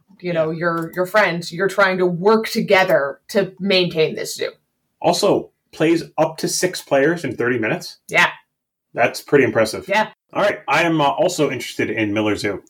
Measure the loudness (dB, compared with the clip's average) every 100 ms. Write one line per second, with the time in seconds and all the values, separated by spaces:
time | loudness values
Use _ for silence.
0 | _ _ -4 -2 -2 -2 -2 -2 -4 -4
1 | -2 2 0 0 -6 -4 -2 2 0 2
2 | 0 2 2 2 2 -4 2 4 4 2
3 | 0 -6 _ -2 -2 -4 0 2 2 2
4 | 0 0 -8 -6 -8 -8 _ _ _ _
5 | 0 2 2 0 -2 _ _ -2 2 2
6 | 0 -2 -2 -2 -6 -2 -2 -4 -2 2
7 | 2 0 -6 -4 -2 0 -2 -4 -6 -18
8 | -4 0 0 -2 _ _ _ _ _ -2
9 | -2 -2 2 4 4 2 0 -2 -4 -2
10 | -2 -6 _ -2 -2 -2 -2 0 2 2
11 | 2 2 0 0 -2 -2 -8 -4 -4 -2
12 | -2 0 0 0 -2 -6